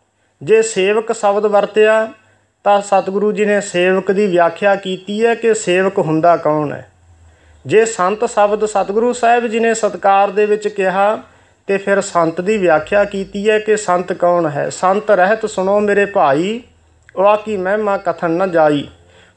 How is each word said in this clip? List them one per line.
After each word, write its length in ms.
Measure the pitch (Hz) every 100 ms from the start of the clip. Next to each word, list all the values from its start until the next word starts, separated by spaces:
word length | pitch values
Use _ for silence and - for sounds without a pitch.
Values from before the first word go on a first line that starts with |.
| _ _ _ _
ਜੇ 200 | 139 220
ਸੇਵਕ 500 | 220 196 190 214 220
ਸ਼ਬਦ 340 | 220 202 202 208
ਵਰਤਿਆ 640 | 202 202 214 214 220 220 - _ _ _ _
ਤਾਂ 160 | 202 202
ਸਤਿਗੁਰੂ 520 | 196 190 190 196 208
ਜੀ 120 | 190
ਨੇ 160 | 208 208
ਸੇਵਕ 520 | 196 180 185 185 190
ਦੀ 140 | 196 214
ਵਿਆਖਿਆ 500 | 175 170 170 202 196
ਕੀਤੀ 500 | 190 185 196 208 233
ਹੈ 80 |
ਕਿ 200 | 226 226
ਸੇਵਕ 440 | 220 - 180 190 196
ਹੁੰਦਾ 380 | 160 156 170 165
ਕੌਣ 360 | 151 151 147
ਹੈ। 160 | - - _ _ _ - _ _ _ 127
ਜੇ 180 | 190
ਸੰਤ 400 | 226 - 180 208
ਸ਼ਬਦ 400 | 233 - 208 208
ਸਤਿਗੁਰੂ 480 | 214 202 185 208 240
ਸਾਹਿਬ 340 | 240 233 240 233
ਜੀ 140 | 226
ਨੇ 140 | 226
ਸਤਿਕਾਰ 560 | 220 208 180 196 196 202
ਦੇ 160 | 190 208
ਵਿੱਚ 220 | 208 208
ਕਿਹਾ 500 | 208 190 185 202 226 - _ _ _ -
ਤੇ 120 | 196
ਫਿਰ 220 | 196 202
ਸੰਤ 400 | 196 170 165 165
ਦੀ 180 | 185 220
ਵਿਆਖਿਆ 460 | 180 151 - 202
ਕੀਤੀ 460 | 202 202 190 202 208
ਹੈ 80 | 214
ਕਿ 180 | 214 208
ਸੰਤ 360 | - 180 180
ਕੌਣ 360 | 175 175 175 160
ਹੈ। 220 | 143 147
"ਸੰਤ 400 | - 185 196 208
ਰਹਿਤ 360 | 196 185 220 214
ਸੁਣੋ 340 | - 190 208
ਮੇਰੇ 260 | 208 202 202
ਭਾਈ, 560 | 202 156 139 185 233 - _ _ _ _ -
ਉਹ 200 | 202 214
ਕੀ 200 | 214 208
ਮਹਿਮਾ 400 | 185 214 208 196
ਕਥਨ 340 | 180 165 170
ਨ 200 | 165 190
ਜਾਈ। 380 | 165 151 147 - - _ _ _